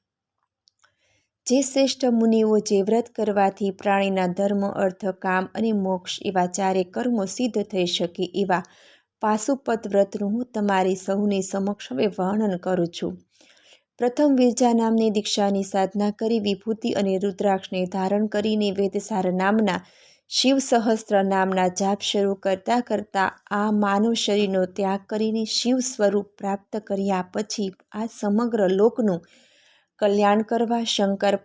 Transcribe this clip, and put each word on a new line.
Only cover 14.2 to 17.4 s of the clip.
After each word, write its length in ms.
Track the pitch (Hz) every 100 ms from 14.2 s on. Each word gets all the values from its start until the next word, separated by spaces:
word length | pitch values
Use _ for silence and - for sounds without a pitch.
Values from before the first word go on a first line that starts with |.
| 294 262
વિરજા 340 | 247 226 247
નામની 380 | 233 226 226 220
દીક્ષાની 520 | 208 202 - 202 196
સાધના 480 | 190 202 190 202 208
કરી 300 | 202 226 226
વિભૂતિ 500 | 202 190 220 220 233
અને 280 | - 196 190
રુદ્રાક્ષને 680 | 202 190